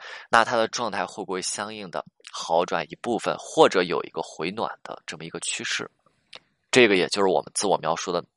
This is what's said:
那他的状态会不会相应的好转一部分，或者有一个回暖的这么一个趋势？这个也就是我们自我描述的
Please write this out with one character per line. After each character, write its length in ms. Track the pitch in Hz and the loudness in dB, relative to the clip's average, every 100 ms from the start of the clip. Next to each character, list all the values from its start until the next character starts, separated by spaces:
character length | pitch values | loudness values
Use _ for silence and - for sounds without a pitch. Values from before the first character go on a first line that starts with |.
| - - - | -6 -18 2
那 140 | 117 | 4
他 120 | 113 120 | 4 2
的 120 | 110 | 0
状 240 | - 117 | -2 -4
态 120 | 98 | -4
会 200 | 95 - | -6 -6
不 80 | 95 | -6
会 100 | 92 | -4
相 320 | 90 - 104 | -4 -6 -8
应 160 | 110 95 | -10 -10
的 140 | 78 - _ - | -10 -10 _ -16
好 340 | - - 82 | -10 0 2
转 220 | 90 87 76 | 2 -2 -4
一 60 | 85 | -8
部 220 | 117 104 | -4 -2
分， 160 | 90 78 | -2 -4
或 320 | - - 143 | 0 6 6
者 140 | 98 | 6
有 180 | 90 76 | 0 0
一 60 | - | -4
个 120 | - | -8
回 300 | - - 80 | -8 -6 -6
暖 260 | 107 95 - | -4 -6 -6
的 180 | - - - | -14 -16 -14
这 100 | 78 | -14
么 80 | |
一 60 | 82 | -10
个 100 | 85 | -10
趋 240 | - - | -6 -6
势？ 260 | 117 - - _ _ _ _ - _ _ _ | -4 -6 -8 _ _ _ _ -20 _ _ _
这 180 | 127 117 | 6 8
个 80 | 95 | 6
也 100 | 80 | 2
就 160 | 104 | 2
是 60 | 98 | 2
我 120 | 76 | 2
们 100 | - | -2
自 140 | - 104 | -4 0
我 100 | 82 | 0
描 160 | 78 | 0
述 160 | 82 - | -2 -2
的 140 | 87 80 | -4 -6